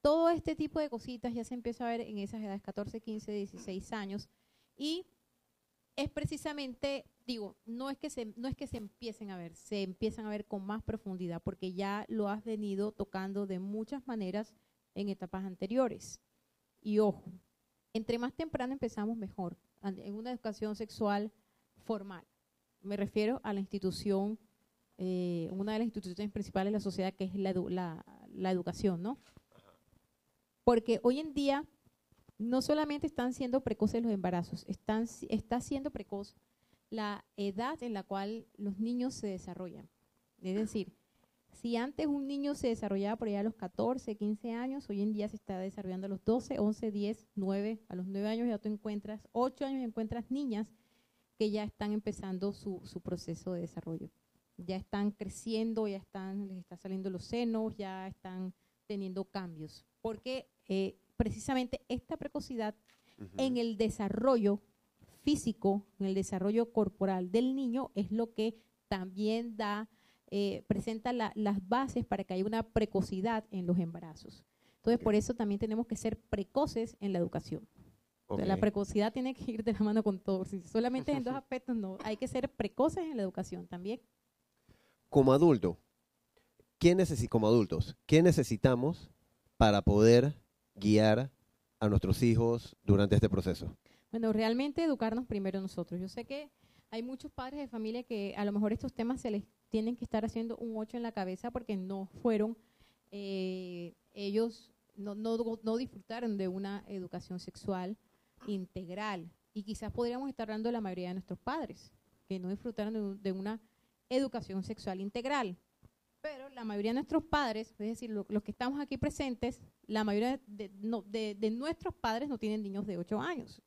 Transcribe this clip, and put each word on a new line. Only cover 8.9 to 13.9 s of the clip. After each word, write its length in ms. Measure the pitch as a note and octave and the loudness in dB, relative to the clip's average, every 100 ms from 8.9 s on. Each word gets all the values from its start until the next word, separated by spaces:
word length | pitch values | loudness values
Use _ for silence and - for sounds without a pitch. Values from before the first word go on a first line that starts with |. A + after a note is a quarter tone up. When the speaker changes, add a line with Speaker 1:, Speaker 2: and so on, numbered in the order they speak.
| _ A#3 G#3+ G#3 | _ -12 -10 -10
Speaker 1:
a 60 | F#3 | -10
ver, 200 | E3+ E3 | -10 -14
se 260 | - G#3 | -6 -4
empiezan 440 | F#3+ F#3 A3 G#3+ G#3+ | -4 -2 -2 -2 -6
a 40 | |
ver 160 | G#3 G#3 | -6 -4
con 180 | G3+ | -6
más 200 | F#3+ G#3+ | -4 -6
profundidad, 580 | - A3 - F#3 F3+ E3+ | -4 -6 -4 -6 -4 -4
porque 300 | - F#3 F#3 | -6 -6 -6
ya 320 | F3+ G3 G3+ G#3+ | -4 -4 -4 -4
lo 200 | A3 G#3 | -2 -2
has 160 | G#3+ | -2
venido 480 | A3+ A3 G#3 G3 G#3 | -4 -4 -2 0 -2
tocando 560 | - G3 F#3+ F#3+ G3 G3+ | -2 -6 -4 -4 -4 -2
de 100 | F#3 | -4
muchas 480 | G3 G#3 A3 | -4 -6 -4